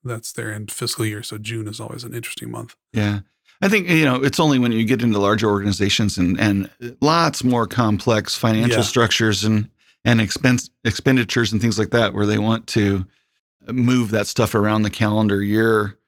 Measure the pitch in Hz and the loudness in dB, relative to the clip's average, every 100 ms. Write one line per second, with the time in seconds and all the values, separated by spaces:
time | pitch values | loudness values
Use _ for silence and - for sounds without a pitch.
0 | 127 117 - - 113 107 104 - 117 - | -10 -10 -10 -10 -8 -10 -10 -8 -8 -4
1 | 110 104 101 107 107 113 104 107 110 120 | -4 -4 -10 -12 -10 -10 -10 -12 -12 -12
2 | 120 117 110 - 117 117 117 - _ 110 | -12 -12 -12 -14 -12 -12 -14 -20 _ -2
3 | 104 104 - _ _ _ 196 214 180 160 | -2 -4 -8 _ _ _ 0 0 2 2
4 | 151 127 139 - 156 135 120 113 113 127 | 2 2 0 2 2 4 2 2 2 2
5 | 120 104 101 104 107 101 101 95 101 - | 2 2 2 2 2 2 0 0 0 2
6 | 107 95 90 85 107 98 95 _ 120 127 | 0 2 0 2 0 0 -4 _ -16 -2
7 | 143 165 165 - 131 120 107 - 113 101 | 2 2 0 0 0 0 0 0 0 2
8 | - 107 104 - 117 110 117 113 - - | 2 0 0 -2 0 2 2 2 0 2
9 | 117 - 110 98 110 107 104 _ _ _ | 2 2 0 0 2 0 -2 _ _ _
10 | - 117 95 - 127 123 - _ 117 - | 0 2 0 0 0 0 -4 _ -4 -2
11 | - 131 120 - 110 107 113 104 107 127 | 0 2 2 0 0 0 0 0 0 0
12 | 107 101 104 107 107 113 - 117 101 98 | 0 0 0 0 0 -2 -2 0 2 0
13 | 92 _ _ _ _ _ - 127 120 127 | -4 _ _ _ _ _ -8 -2 2 2
14 | 113 110 104 - 110 113 104 107 107 - | 0 -2 -2 -2 0 2 2 0 0 0
15 | 107 107 107 98 101 107 113 110 101 - | 0 2 0 0 0 2 2 2 0 -8